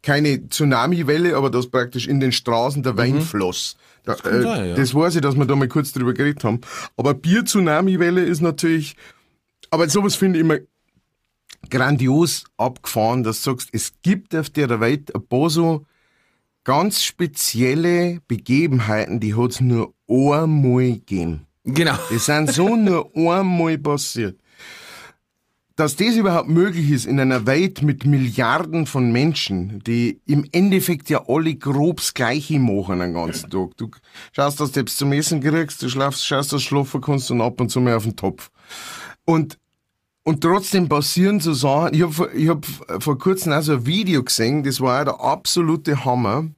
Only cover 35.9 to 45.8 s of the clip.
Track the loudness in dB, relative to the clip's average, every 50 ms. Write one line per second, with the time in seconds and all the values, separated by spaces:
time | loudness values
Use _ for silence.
35.9 | -2 -2 -2 -2 -2 -4 -4 -2 -2 -2 -2 -2 -2 -4 -2 0 0 0 0 0
36.9 | -4 -6 -2 -2 -2 -2 -2 -2 -2 0 0 -2 -2 -2 -4 -2 0 0 2 2
37.9 | 2 0 0 -2 -6 -2 -4 -4 -4 -6 -18 -20 _ _ _ -20 -20 -18 -16 -16
38.9 | -16 -16 -18 -18 -20 _ _ 0 2 2 0 -2 -6 _ _ _ _ _ _ _
39.9 | _ _ _ _ _ _ _ -2 -2 2 2 2 2 2 0 0 0 0 2 2
40.9 | 2 0 0 0 2 2 2 4 2 2 0 0 0 2 2 2 2 2 2 2
41.9 | 2 2 2 2 0 -2 -4 -2 0 0 2 2 2 0 -2 -10 -12 -14 -10 -8
42.9 | -8 -4 -2 -2 -2 0 2 0 0 0 0 0 0 0 2 2 0 0 0 0
43.9 | 0 0 0 2 0 0 0 0 -2 0 0 0 0 0 -2 -2 -2 0 0 0
44.9 | 0 0 0 -2 -4 -2 -2 -2 -2 -2 -2 -2 0 2 2 2 0 0